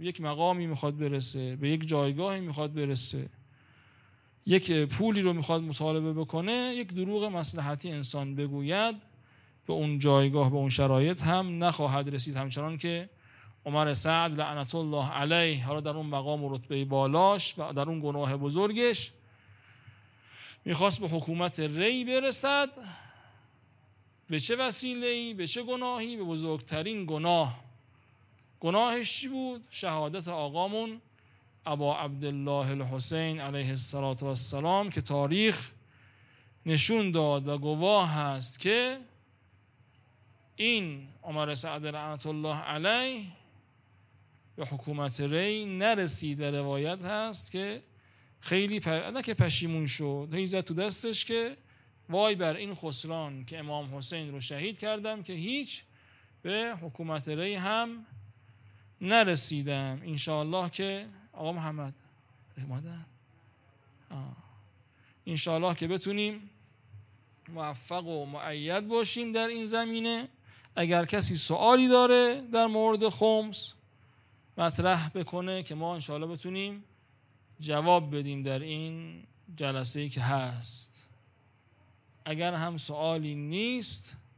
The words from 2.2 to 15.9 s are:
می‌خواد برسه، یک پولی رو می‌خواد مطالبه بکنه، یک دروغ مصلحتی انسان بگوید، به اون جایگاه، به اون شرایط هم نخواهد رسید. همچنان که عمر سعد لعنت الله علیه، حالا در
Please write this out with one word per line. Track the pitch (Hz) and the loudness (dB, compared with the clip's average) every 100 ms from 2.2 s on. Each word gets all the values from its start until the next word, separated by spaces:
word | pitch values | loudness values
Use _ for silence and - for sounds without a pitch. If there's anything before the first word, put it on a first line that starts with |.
| 190 190 | -4 -4
می‌خواد | 175 143 151 | -6 -6 -4
برسه، | 151 143 127 - 67 - - - _ _ _ _ _ _ _ _ _ - | -2 -2 0 0 -2 -8 -14 -20 _ _ _ _ _ _ _ _ _ 4
یک | 185 180 | 4 4
پولی | 156 147 - 220 208 | 2 2 2 2 4
رو | 185 | 2
می‌خواد | 170 147 165 | 2 0 0
مطالبه | 160 143 156 160 160 | 0 -2 0 0 0
بکنه، | 156 156 160 185 247 254 247 | -2 -2 -2 -2 -2 -2 -4
یک | 196 | -6
دروغ | 180 185 208 | -4 -2 -2
مصلحتی | 208 180 151 165 143 143 175 | -2 0 0 0 -4 -4 -6
انسان | 147 131 147 139 | -2 -2 -2 -4
بگوید، | 139 143 143 143 190 226 214 - _ _ _ _ _ - | -4 -4 -4 -2 0 0 -2 -14 _ _ _ _ _ -6
به | |
اون | 160 151 147 | -2 0 2
جایگاه، | 143 139 139 147 131 | 6 6 6 4 2
به | 143 | 2
اون | 139 | 2
شرایط | 123 135 131 151 175 | 2 4 4 2 2
هم | 156 180 185 170 | 0 0 0 0
نخواهد | 170 156 143 139 143 | 0 2 0 0 -2
رسید. | 139 131 131 | -2 -2 -2
همچنان | 135 135 156 156 | -4 -4 -4 -4
که | 170 170 190 _ - - - - 147 | -4 -4 -6 _ -20 -20 -20 -14 -2
عمر | 147 151 | 2 4
سعد | 139 156 165 170 151 | 4 6 4 2 0
لعنت | 151 147 131 | -4 -4 -4
الله | 165 156 147 135 | -4 -2 -2 -2
علیه، | 139 143 170 165 143 127 | -2 2 4 4 0 -2
حالا | 151 | -4
در | 151 | -4